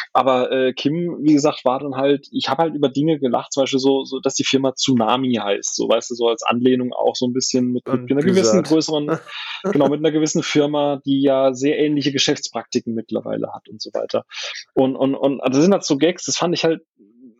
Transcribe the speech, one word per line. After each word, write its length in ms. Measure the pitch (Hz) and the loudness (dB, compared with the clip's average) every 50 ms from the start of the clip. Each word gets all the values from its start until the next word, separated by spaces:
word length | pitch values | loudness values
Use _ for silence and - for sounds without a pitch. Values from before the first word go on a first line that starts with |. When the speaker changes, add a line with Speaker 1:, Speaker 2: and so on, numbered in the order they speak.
| - - | -4 0
Speaker 1:
Aber, 400 | - 131 123 131 127 127 123 - | 0 2 4 4 4 2 2 0
äh, 220 | 131 131 131 127 127 | 2 2 2 0 0
Kim, 440 | - - 139 156 175 175 170 156 113 | 0 -2 -2 0 0 -2 -4 -4 0
wie 120 | 143 156 151 | 4 4 4
gesagt, 300 | 139 147 151 - - - | 6 4 2 0 0 0
war 140 | 127 127 - | 0 0 0
dann 160 | 147 143 127 | -4 -6 -4
halt, 320 | 135 139 143 143 139 - - | 0 2 2 2 0 -2 -6
ich 180 | - 135 - - | -6 -6 -4 -2
hab 80 | - | 0
halt 160 | - 170 160 147 | 0 0 0 0
über 160 | 147 139 127 | 0 0 0
Dinge 300 | 123 139 151 165 160 139 | 0 0 0 0 0 0
gelacht, 340 | 135 123 120 127 131 - - | 0 0 0 -2 -4 -4 -2
zum 100 | 139 131 | -2 0
Beispiel 160 | 120 135 131 | 0 0 2
so, 240 | 135 139 139 135 131 | 2 2 2 2 0
so, 140 | 131 135 127 | -4 -8 -4
dass 140 | - 139 - | -4 -2 -2
die 100 | 147 135 | -2 0
Firma 300 | - - 131 135 131 127 | 0 0 2 2 0 -2
Tsunami 640 | - - 139 131 117 110 110 123 131 135 127 120 | -2 0 2 2 2 4 2 2 2 2 0 0
heißt, 400 | 107 104 101 101 - - - - | 0 0 -2 -2 -2 -4 -6 -4
so, 120 | - 113 | -4 0
weißt 220 | 113 113 117 - - | 2 0 0 0 -4
du, 60 | 123 | -4
so 120 | 113 117 | 0 0
als 160 | 117 117 - - | 0 0 -2 -6
Anlehnung 500 | - 117 120 123 127 127 123 123 123 - | -8 -4 2 2 2 2 2 0 -4 -4
auch 220 | - 110 120 113 | -2 -2 -2 0
so 120 | - 127 | 0 -2
ein 60 | 123 123 | -2 -2
bisschen 380 | 131 - - - 127 123 123 | -2 -2 -2 0 0 0 0
mit, 160 | 123 123 - | -2 -4 -4
mit 60 | - 131 | -6 -6
Speaker 2:
Und 180 | 127 123 123 | -6 -4 -2
Speaker 1:
einer 100 | 135 143 156 | -2 0 2
gewissen 400 | 190 185 190 - 110 107 107 104 | 2 2 4 4 4 4 2 2
Speaker 2:
Blizzard. 40 | |
Speaker 1:
größeren, 440 | - 160 160 151 156 156 147 147 156 160 151 - - - - | 2 2 2 2 0 -2 -4 -2 -2 -4 -6 -6 -12 -16 -14
Speaker 2:
<laughs> 320 | - - - - - 190 | -12 -12 -12 -8 -6 -2
Speaker 1:
genau, 160 | 202 147 139 | 2 2 2
mit 120 | 139 147 147 | 2 2 2
einer 120 | 156 160 | 0 0
gewissen 300 | 151 156 156 151 - 165 | 2 2 0 0 0 -2
Firma, 580 | - - - 151 143 147 147 147 143 143 143 135 - | -2 0 2 2 2 2 0 0 0 0 -2 -2 -2
die 160 | 139 139 135 | -2 0 2
ja 320 | 139 139 135 135 135 135 131 | 2 2 4 4 2 2 0
sehr 240 | 123 135 147 147 | 0 0 0 0
ähnliche 340 | - 151 151 151 143 131 143 | 2 0 2 0 0 0 0
Geschäftspraktiken 840 | 135 131 - 156 139 - - - - 113 - - - 117 - 120 113 | 0 0 0 0 0 -2 -4 -8 -10 -10 -10 -4 -4 -4 -4 -2 -6
mittlerweile 580 | 113 113 - 110 110 110 110 110 110 117 - 107 | -6 -6 -6 -6 -6 -4 -4 -6 -6 -6 -6 -8
hat 160 | - - - | -14 -18 -20
und 120 | 110 107 | -18 -16
so 100 | - 107 - | -12 -8 -6
weiter. 320 | 110 107 - - 113 - _ - - - - - - - _ _ | -6 -6 -4 -4 -6 -6 _ -12 -12 -12 -10 -12 -14 -16 _ _
Und, 220 | - 131 131 135 | 0 0 0 0
und, 180 | - 135 135 139 | 0 0 -2 0
und, 260 | - - 143 135 - | 0 0 0 0 -2
also 160 | - 127 131 143 | -6 -2 2 4
das 40 | 165 | 4
sind 100 | 196 196 | 4 4
halt 100 | 175 - | 2 2
so 140 | - 151 | -2 0
Gags, 280 | 135 151 170 185 - - | 2 2 0 0 -2 -6
das 120 | 143 - | -6 -4
fand 180 | - 160 175 165 | -2 0 0 0
ich 80 | - - | 0 0
halt, 180 | 165 160 151 - _ _ _ 104 101 117 120 131 120 107 | 0 0 -2 -6 _ _ _ _ _ _ _ -20 -20 -20